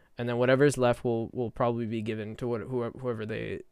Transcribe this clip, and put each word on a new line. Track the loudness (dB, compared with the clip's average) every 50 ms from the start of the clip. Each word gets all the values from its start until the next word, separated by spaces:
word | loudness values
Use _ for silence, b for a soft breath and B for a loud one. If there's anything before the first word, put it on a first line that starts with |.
| _ _ _
and | -6 -4 -2
then | 0
whatever's | 2 4 6 6 8 6 6 6
left | 4 4 4 4 2 0
will, | 0 0 0 -2 -4 -4
will | -4 -4 -4
probably | -2 0 0 0 0 0 -2
be | -4 -4 -4 -2
given | -4 -4 -4 -6 -8 -8
to | -6 -4
what, | -4 -2 -4 -4
whoever, | -4 -4 -4 -4 -4 -6 -6
whoever | -6 -4 -4 -4 -4
they, | -6 -6 -6 -6 -6 -8 -8 -10 _